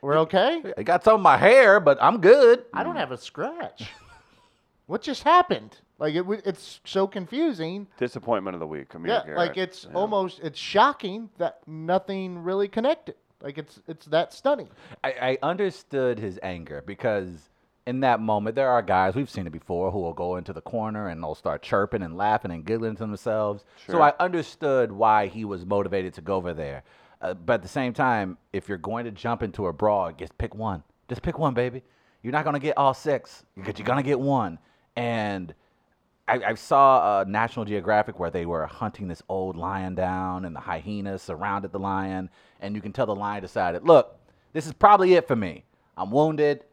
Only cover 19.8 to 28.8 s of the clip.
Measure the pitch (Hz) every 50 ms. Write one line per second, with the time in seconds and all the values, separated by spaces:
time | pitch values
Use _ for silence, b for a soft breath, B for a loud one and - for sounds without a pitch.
19.8 | 92 95 90 104 90 85 82 - 90 87 90 90 87 - 95 78 - - - 117
20.8 | 110 107 107 107 104 95 85 80 82 78 76 - _ 92 76 76 - - - 101
21.8 | 98 104 - 110 95 82 82 87 98 104 110 104 - 98 85 82 78 80 110 113
22.8 | 113 113 110 104 113 107 104 98 - 120 107 110 107 104 104 101 _ b b b
23.8 | b b - 170 156 147 143 - 180 180 180 170 151 - - _ - 147 135 131
24.8 | 120 110 101 98 110 110 107 107 104 98 90 110 110 104 101 90 87 90 101 101
25.8 | 101 95 90 98 92 92 82 - 82 82 98 95 90 87 85 76 78 71 69 67
26.8 | - b b b b b b b - 87 92 92 85 - 120 110 90 95 - 143
27.8 | 131 123 117 - 147 131 120 110 101 92 90 - _ _ - 98 - - 101 90